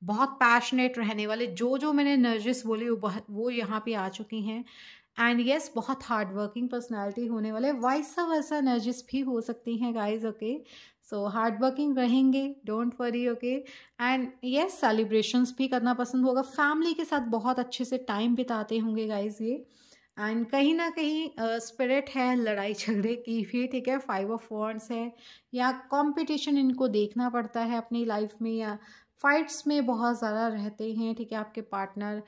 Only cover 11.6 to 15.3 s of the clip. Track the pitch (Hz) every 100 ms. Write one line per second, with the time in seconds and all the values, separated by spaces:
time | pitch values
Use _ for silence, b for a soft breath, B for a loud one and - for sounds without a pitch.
11.6 | 262 262 294 262 247 262 262 269 277 277
12.6 | 208 220 240 247 240 240 247 233 247 262
13.6 | 269 B B - 247 262 254 - 254 269
14.6 | 370 - 254 220 214 220 214